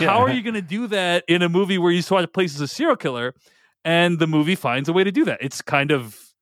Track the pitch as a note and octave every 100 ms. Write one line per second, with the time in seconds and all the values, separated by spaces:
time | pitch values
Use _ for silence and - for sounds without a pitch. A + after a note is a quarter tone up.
0 | E3+ G#3+ C4 B3+ A3 A3 E3 G#3 A#3+ G3+
1 | F3+ F3 - F3 F3 F3 F#3+ F#3+ F3 F3
2 | - F#3+ E3+ - F3+ C#3+ C#3+ - E4 B3
3 | D#3 A#2+ B2 - _ _ _ _ D#3+ E3+
4 | F3 E3+ D#3+ D#3 D3+ F#3+ B2+ B2+ C#3 F3
5 | F#3+ C#4+ A3+ A#2 C3 - - C#3+ C3+ C#3+
6 | A2+ - - _